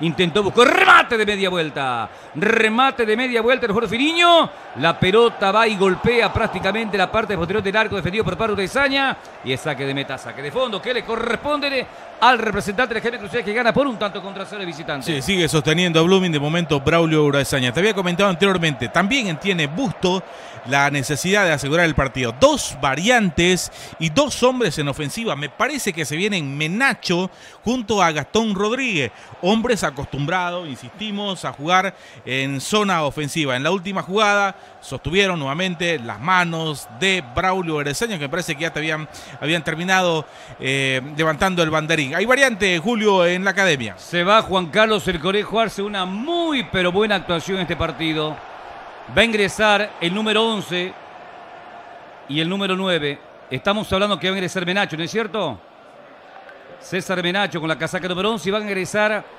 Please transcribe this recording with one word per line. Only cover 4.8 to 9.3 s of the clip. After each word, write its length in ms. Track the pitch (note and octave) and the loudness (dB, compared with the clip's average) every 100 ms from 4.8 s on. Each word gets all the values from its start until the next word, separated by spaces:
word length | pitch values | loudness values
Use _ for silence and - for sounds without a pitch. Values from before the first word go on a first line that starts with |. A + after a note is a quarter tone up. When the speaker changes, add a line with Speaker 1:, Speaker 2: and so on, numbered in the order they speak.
| D#3+ E3+ | 0 2
Speaker 1:
pelota 520 | F#3 G#3+ A#3 A3+ G3 | 4 6 4 4 2
va 160 | G#3 A3+ | 4 2
y 80 | G3+ | 4
golpea 560 | F#3+ F3+ A3+ A#3+ G3+ | 2 2 2 2 2
prácticamente 640 | A3 A3 F#3+ F#3+ G#3 A3 G3 | 2 -2 -2 -2 -2 -2 0
la 160 | F#3 | 2
parte 240 | A3 A3+ F3 | 0 0 -2
posterior 280 | E3+ G#3 | -2 -2
del 120 | G3 G#3+ | 0 0
arco 200 | A3 G3 | 0 0
defendido 280 | E3 G#3+ | -2 -2
por 140 | F#3 F3+ | -2 -2
parte 140 | A3 | -2
de 100 | G3+ | -2
Urezaña, 560 | F#3 B3+ C#4 C#4 C4+ - - | -2 0 2 2 0 -4 -10